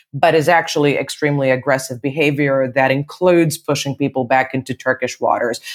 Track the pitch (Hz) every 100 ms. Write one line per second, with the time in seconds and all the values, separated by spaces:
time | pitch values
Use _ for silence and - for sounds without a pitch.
0 | _ 139 175 160 151 165 156 160 147 135
1 | 135 - 147 143 135 127 143 135 - 120
2 | 139 143 151 143 143 135 131 135 131 135
3 | 147 - 180 175 165 - - 139 143 135
4 | 139 170 120 131 131 131 127 123 131 127
5 | 123 - 117 104 117 120 -